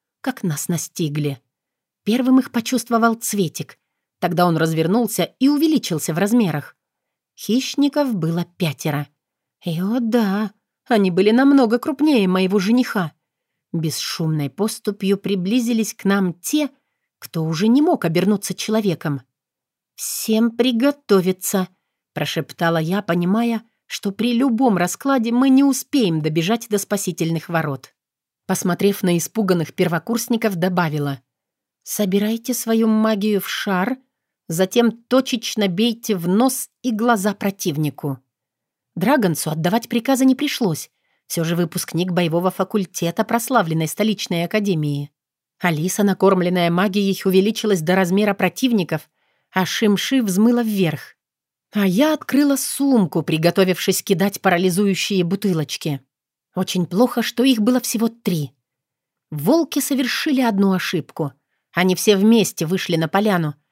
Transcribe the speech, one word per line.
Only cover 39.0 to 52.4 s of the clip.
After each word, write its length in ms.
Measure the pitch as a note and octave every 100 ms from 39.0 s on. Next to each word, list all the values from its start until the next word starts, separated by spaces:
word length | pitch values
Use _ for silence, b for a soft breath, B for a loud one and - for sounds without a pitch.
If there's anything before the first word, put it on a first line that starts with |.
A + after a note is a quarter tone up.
| G#3 C#4+ F#3 D3+ D#3
отдавать 380 | D#3 E3+ A#3 -
приказы 360 | A#3 A#3 C4
не 100 | C4
пришлось. 560 | C4 D4 - G#3 C#3+ - _ _ _ -
Все 180 | E3+
же 120 | E3 E3+
выпускник 540 | E3+ F3+ - D#3+ F#3
боевого 400 | F3+ E3+ E3+ F3+
факультета 760 | - F#3 G#3+ F#3 - E3+ G3
прославленной 640 | G#3 A#3 - B3 E3 D#3+ D#3+
столичной 560 | - A3 G3+ - E3+
академии. 680 | E3+ G#3+ G#3 D#3+ D3 C#3+ C#3+ _ _ _ _ -
Алиса, 420 | F3+ D3 F3+ -
накормленная 680 | G3+ F3+ F#3+ F#3 F3 F3+ E3+
магией, 480 | F3 G3+ G3+ G3 F#3+
увеличилась 560 | F#3+ F#3+ G3+ A3 G#3+ F#3
до 140 | D#3
размера 400 | F#3+ F3 G3 G#3
противников — 720 | G3 F#3 - B3+ A3 E3 D#3 - _ _ _ _
а 120 | F#3
Шимши 580 | F3 - G#3+ G3 - C4+
взмыла 400 | G#3 F#3 A3+ A#3+
вверх. 520 | A3 G3+ E3+ D3 - _ _ _ _ _ _
А 120 | G#3 G3
я 260 | F3+ D#4
открыла 420 | D4+ - C4